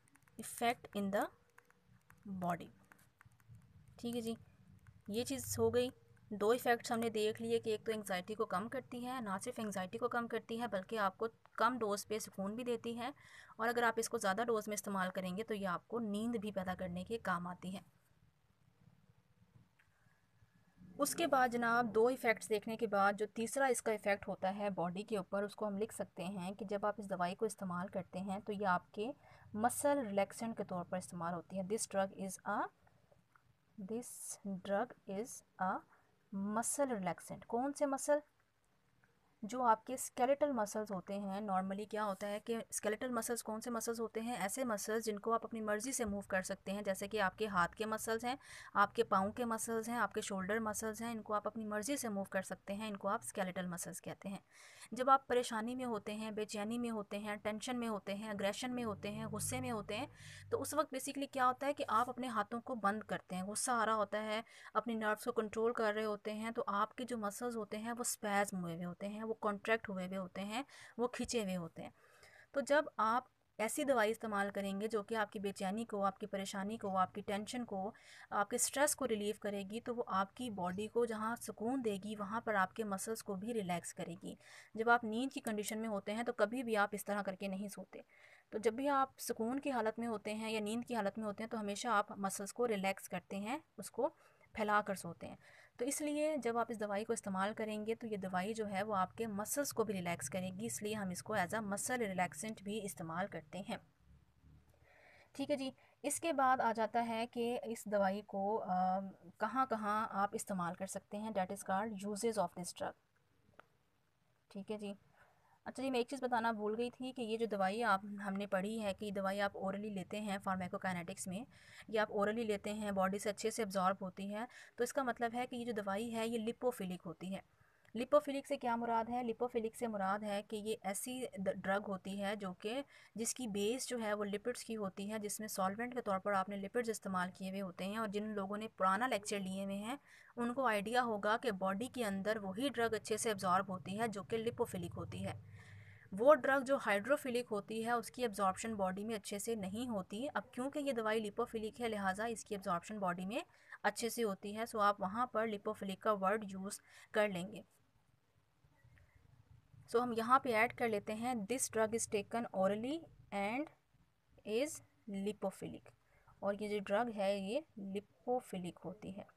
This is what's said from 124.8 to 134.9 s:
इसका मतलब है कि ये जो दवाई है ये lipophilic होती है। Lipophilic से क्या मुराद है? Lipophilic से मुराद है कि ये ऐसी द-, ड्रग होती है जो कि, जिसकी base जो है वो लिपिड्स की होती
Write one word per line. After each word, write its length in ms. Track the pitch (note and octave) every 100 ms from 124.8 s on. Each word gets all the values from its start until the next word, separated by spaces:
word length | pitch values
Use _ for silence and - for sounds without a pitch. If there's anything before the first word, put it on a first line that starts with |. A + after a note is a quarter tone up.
इसका 200 | A#3+ D4
मतलब 320 | B3+ A#3 A#3 A#3+
है 100 | B3+
कि 120 | A#3+
ये 80 | A#3
जो 80 |
दवाई 360 | G#3+ G3 G3 A#3
है 200 | A3+ A3+
ये 80 | A#3
lipophilic 640 | G#3+ A#3 B3 - F#3 F3+
होती 320 | F3 - F3+
है। 80 | F#3+ - _ _ _ - A3
Lipophilic 520 | C4 D4 C#4+ C#4 -
से 80 | C#4
क्या 180 | B3 A#3
मुराद 340 | A#3 A3+ A3+
है? 120 | B3
Lipophilic 520 | A#3+ A3+ B3 A#3+ A3 -
से 120 | A#3
मुराद 360 | G#3 F#3+ G#3
है 180 | G#3+ G3+
कि 160 | G#3 G#3+
ये 140 | G#3+ G#3+ F#3+
ऐसी 420 | G3+ B3+ B3+ A#3 G#3
द-, 100 | F#3+
ड्रग 360 | F#3+ F#3 G3+ G#3
होती 300 | F#3+ F#3+ G3+
है 180 | G3 G#3
जो 160 | G3 F3+
कि, 220 | G#3 B3+ C#4 - - G3
जिसकी 320 | A3+ - B3
base 380 | G3+ G#3 B3+ -
जो 100 | A#3+
है 160 | G#3+
वो 100 | G#3
लिपिड्स 400 | G#3 G3+ A#3+ A#3+
की 100 | -
होती 320 | A3 G3